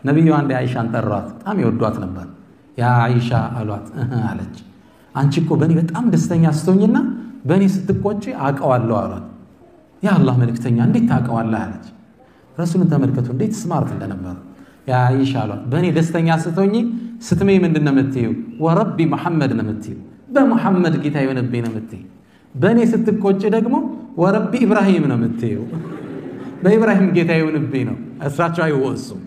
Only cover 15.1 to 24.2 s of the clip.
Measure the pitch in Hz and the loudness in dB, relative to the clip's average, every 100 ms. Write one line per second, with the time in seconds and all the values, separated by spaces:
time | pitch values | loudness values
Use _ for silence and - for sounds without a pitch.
15.1 | 135 135 120 107 104 120 147 180 156 165 | 2 0 -2 -4 -6 -4 0 2 2 0
16.1 | 170 165 160 175 170 196 226 233 - - | 0 2 2 0 0 0 0 -2 -4 -10
17.1 | - - 175 196 196 170 156 147 135 123 | -14 -2 0 4 4 4 2 2 2 0
18.1 | 127 113 117 - - 160 175 214 143 165 | -2 -2 -4 -8 -2 2 2 2 0 0
19.1 | 151 175 165 131 113 107 107 - - - | 0 -2 0 0 0 -2 -6 -10 -14 -16
20.1 | - - 269 240 - 190 185 170 139 147 | -20 -2 2 4 2 2 2 2 0 -2
21.1 | 147 135 127 120 120 117 110 - 95 - | -2 -2 -2 -2 -4 -4 -8 -10 -16 -18
22.1 | - _ _ _ 131 180 233 226 220 - | -20 _ _ _ 0 4 4 4 2 0
23.1 | - 196 190 214 220 240 285 - - - | 0 0 0 0 0 0 0 -2 -8 -12
24.1 | - | 0